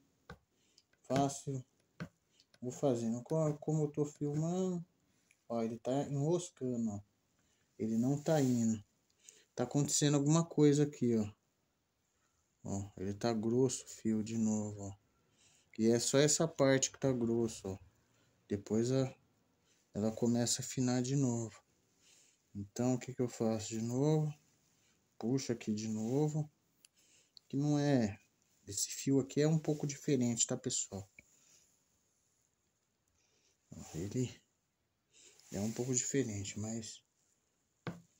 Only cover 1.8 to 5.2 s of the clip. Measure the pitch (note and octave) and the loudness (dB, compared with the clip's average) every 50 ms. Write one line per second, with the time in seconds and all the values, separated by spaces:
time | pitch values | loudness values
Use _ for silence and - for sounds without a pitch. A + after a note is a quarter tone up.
1.8 | _ _ _ - - - _ _ _ _ _ _ _ _ _ - - B2 B2 - | _ _ _ -14 -14 -14 _ _ _ _ _ _ _ _ _ -10 -10 -8 -6 0
2.8 | - C#3+ B2 A#2 A#2 A2+ A2+ B2 B2 - D#3+ D#3+ D#3+ D3+ D3 - - - D#3 D#3 | 2 2 2 2 0 -2 -2 -4 -4 -2 -2 0 0 0 -2 -4 -2 -2 0 0
3.8 | D3+ D3 D3 - D3 D3 - - D3+ D3 D3 D3+ D#3 E3 F3 F3+ F#3 F#3 F3+ F3 | 0 -2 -2 -2 -4 -4 -4 -6 -6 -4 -2 -2 -2 -2 -2 -2 -2 -2 -2 -4
4.8 | E3+ _ _ _ _ _ _ _ | -8 _ _ _ _ _ _ _